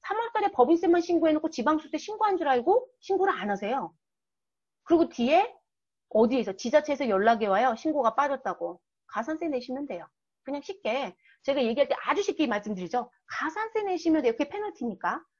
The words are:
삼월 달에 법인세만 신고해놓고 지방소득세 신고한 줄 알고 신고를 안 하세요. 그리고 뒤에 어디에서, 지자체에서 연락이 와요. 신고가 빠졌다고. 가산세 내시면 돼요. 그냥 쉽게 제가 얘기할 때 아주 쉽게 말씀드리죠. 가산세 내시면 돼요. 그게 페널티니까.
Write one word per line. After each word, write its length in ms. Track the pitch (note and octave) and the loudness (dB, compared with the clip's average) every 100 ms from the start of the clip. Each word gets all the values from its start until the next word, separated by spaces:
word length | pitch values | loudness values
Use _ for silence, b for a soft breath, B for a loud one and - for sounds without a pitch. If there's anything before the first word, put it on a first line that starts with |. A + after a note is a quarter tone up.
| - | -4
삼월 240 | G#4+ A4+ | -4 -4
달에 180 | - G4 | -2 -2
법인세만 500 | - B3 E4+ F4 F4 | 2 4 4 4 2
신고해놓고 480 | E4+ E4+ D#4+ D4+ D#4 | 2 0 2 0 -2
지방소득세 480 | - A#3 D#4 - D4+ | -2 0 0 -2 -10
신고한 400 | - G#4+ G#4+ F#4 | -8 -4 -2 0
줄 100 | D4 | 0
알고 400 | B3+ B3 A#4 B4+ _ | 0 2 2 0 _
신고를 340 | - F#4+ F#4+ | -4 0 2
안 160 | - G#3 | 0 -4
하세요. 420 | G3+ G#3 C4 F3 _ _ _ _ _ _ _ _ _ | -4 -2 -4 -6 _ _ _ _ _ _ _ _ _
그리고 260 | - E4 E4 | 2 4 4
뒤에 440 | - A#3+ E4 A4+ - _ _ _ _ _ | 0 4 4 2 -6 _ _ _ _ _
어디에서, 440 | G#3+ A3+ C4 - | 4 4 2 -2
지자체에서 560 | F#3+ A#3+ D4 D4+ C#4 C4 | -4 2 2 2 -2 0
연락이 360 | F#3+ G#3+ A3+ G#3+ | 4 4 4 2
와요. 300 | G3 B3+ A3+ | 2 2 0
신고가 400 | D#4 D4 A#3 A3 | -2 0 0 2
빠졌다고. 640 | C#4+ C4+ G3 F3 E3+ F3+ _ _ _ | -2 -2 -6 -6 -8 -10 _ _ _
가산세 400 | G3+ A#3 D#4+ E4+ | -8 -6 -6 -4
내시면 380 | C4 A#3+ C4 C#4+ | -4 -6 -8 -8
돼요. 200 | F3+ D#3+ _ _ _ - | -10 -12 _ _ _ -10
그냥 120 | C#4+ | -10
쉽게 540 | C#4+ G4 G#3+ B3+ A3+ - b b | -10 -8 -4 -2 -4 -10 b b
제가 200 | - C#4 | -2 0
얘기할 240 | A#3 A#3 C4+ | 0 2 0
때 80 | C#4 A#3+ | 0 0
아주 160 | D4 | 0
쉽게 260 | G4+ D#4 C#4+ | 0 0 0
말씀드리죠. 600 | G#3 G#3 F#3+ F3+ B3 A#3 _ _ | 0 -4 -6 -4 -4 -6 _ _
가산세 560 | - C#4+ F4+ A4 A4+ | -6 -6 -4 -4 -4
내시면 400 | G4+ F4 E4 D#4 | -2 -2 2 2
돼요. 100 | B3 | 2
그게 160 | A3+ C#4+ | 0 -4
페널티니까. 720 | - G#4 - A#3+ F#3 F3 C4+ _ | -4 -8 -6 -8 -4 -4 -6 _